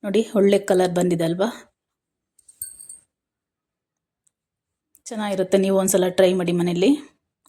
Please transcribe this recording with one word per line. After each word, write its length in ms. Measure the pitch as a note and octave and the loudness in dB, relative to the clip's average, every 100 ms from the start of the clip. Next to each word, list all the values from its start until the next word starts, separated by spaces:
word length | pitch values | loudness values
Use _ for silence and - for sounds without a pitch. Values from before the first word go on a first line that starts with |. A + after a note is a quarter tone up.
ನೋಡಿ 180 | G#3+ G3 A3+ | -2 -2 0
ಒಳ್ಳೆ 240 | G#3+ G3 G3+ | 2 2 2
ಕಲರ್ 340 | G3+ F#3 F#3 | 2 0 2
ಬಂದಿದೆ 300 | F3 F3+ E3+ | 0 0 0
ಅಲ್ವಾ? 240 | E3 F3 G#3 - - _ _ _ _ _ _ _ _ _ - - - - _ _ _ _ _ _ _ _ _ _ _ _ _ _ _ _ _ _ _ _ - | -2 -2 -4 -6 -20 _ _ _ _ _ _ _ _ _ -20 -20 -20 -20 _ _ _ _ _ _ _ _ _ _ _ _ _ _ _ _ _ _ _ _ -14
ಚೆನ್ನಾಗಿರುತ್ತೆ, 520 | A3 G#3 F#3+ F#3 G3 | -8 -6 -4 0 0
ನೀವು 180 | F#3+ F#3+ | 2 0
ಒಂದ್ಸಲ 300 | G3 G3 F#3 | 2 2 0
ಟ್ರೈ 200 | F3+ F#3 | 2 2
ಮಾಡಿ 180 | F#3 F3 | 2 -2
ಮನೇಲಿ. 380 | F3 F3 F3 F#3+ D4 - _ _ _ | -2 -2 0 2 2 -4 _ _ _